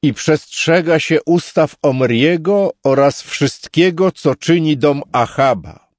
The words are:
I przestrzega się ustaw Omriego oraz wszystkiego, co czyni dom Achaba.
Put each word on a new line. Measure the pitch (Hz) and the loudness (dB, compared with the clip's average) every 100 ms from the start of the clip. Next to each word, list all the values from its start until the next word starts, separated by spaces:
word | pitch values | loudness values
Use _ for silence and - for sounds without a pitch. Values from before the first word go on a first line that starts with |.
I | 151 | 0
przestrzega | 110 - 151 - - - 170 165 160 | -2 0 0 -2 -6 0 0 2 0
się | - 160 - | 0 -2 2
ustaw | 175 - - 156 - | 0 0 -2 -2 0
Omriego | 147 131 127 117 143 175 160 202 196 - | -2 0 0 2 2 0 0 0 0 -2
oraz | 139 135 139 - | 0 2 2 0
wszystkiego, | - - 139 - - - 185 165 185 | -12 -4 -4 -4 -6 0 0 2 -2
co | - 147 | 0 -4
czyni | 131 - 170 156 147 | -2 0 0 2 0
dom | 147 143 - | 0 0 -2
Achaba. | 127 117 - 135 110 82 - _ | -2 -2 0 0 0 -6 -20 _